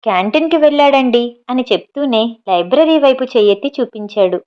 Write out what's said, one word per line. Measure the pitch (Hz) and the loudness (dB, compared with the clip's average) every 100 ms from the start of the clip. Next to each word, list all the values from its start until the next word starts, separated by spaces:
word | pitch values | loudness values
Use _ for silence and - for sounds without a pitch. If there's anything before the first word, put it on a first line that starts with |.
"క్యాంటీన్‌కి | 233 185 196 302 320 330 | -2 -2 0 -2 0 2
వెళ్ళాడండి" | 294 294 285 269 254 240 240 240 - | 2 4 2 2 2 0 -2 -10 -8
అని | 254 247 | -6 -2
చెప్తూనే | 202 - - 285 226 226 226 - | -4 -4 -6 -2 -2 -2 -6 -4
లైబ్రరీ | 180 175 254 320 320 | -2 0 2 2 4
వైపు | 277 262 | 2 0
చెయ్యెత్తి | 254 247 208 202 277 277 | -2 0 2 0 -4 -6
చూపించాడు. | 240 220 208 - 185 180 | -6 -6 -10 -2 -2 -2